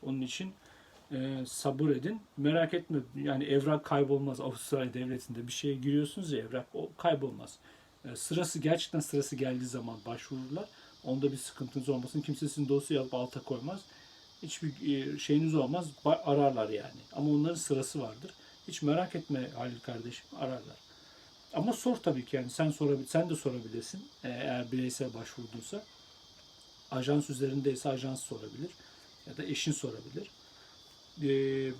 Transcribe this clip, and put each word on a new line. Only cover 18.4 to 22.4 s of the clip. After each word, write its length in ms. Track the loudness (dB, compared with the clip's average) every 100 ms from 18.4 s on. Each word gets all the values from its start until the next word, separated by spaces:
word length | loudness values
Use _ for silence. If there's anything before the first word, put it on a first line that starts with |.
| -20 -18 -12
Hiç 140 | -2
merak 340 | 2 2 2 -4
etme 340 | -2 -2 -2 -4
Halil 240 | -6 -6
kardeşim, 460 | -8 -8 -8 -10 -14 -6
ararlar. 380 | -4 -4 -10 -18 -20 -20 -20 -20 -20 -20 -6
Ama 200 | 0 0
sor 220 | 2 0 2
tabii 300 | 2 0 0
ki 100 |
yani, 140 | -2